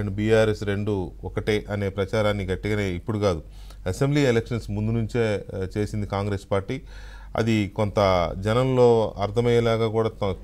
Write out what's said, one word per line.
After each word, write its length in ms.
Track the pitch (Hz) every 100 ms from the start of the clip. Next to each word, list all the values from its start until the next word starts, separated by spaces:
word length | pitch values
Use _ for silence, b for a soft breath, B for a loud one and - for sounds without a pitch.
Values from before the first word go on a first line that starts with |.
and 100 | 104
బీఆర్ఎస్ 520 | 98 107 110 110 104
రెండు 480 | 101 101 104 101 87 -
ఒకటే 400 | - - 101 107 -
అనే 180 | 104 98
ప్రచారాన్ని 560 | 98 95 110 104 101
గట్టిగానే 460 | 92 90 107 107 101
ఇప్పుడు 280 | 87 - 107
కాదు, 240 | 104 85 - B B B 92
అసెంబ్లీ 400 | 92 139 147 135
ఎలక్షన్స్ 440 | 117 113 117 -
ముందు 200 | 101 107
నుంచే, 540 | 117 110 120 110 101 -
ఆ, 120 | 101 92 107
చేసింది 280 | 104 107 101
కాంగ్రెస్ 440 | 98 101 98 -
పార్టీ. 320 | 98 98 131 B B B B B -
అది 320 | 113 110 95
కొంత 640 | - 104 101 98 92 82 92
జనంలో 760 | 101 117 131 127 120 117 104 -
అర్థమయ్యేలాగా 640 | 104 107 120 117 117 113 113
కూడా 220 | 113 113
త-, 280 | - 101 90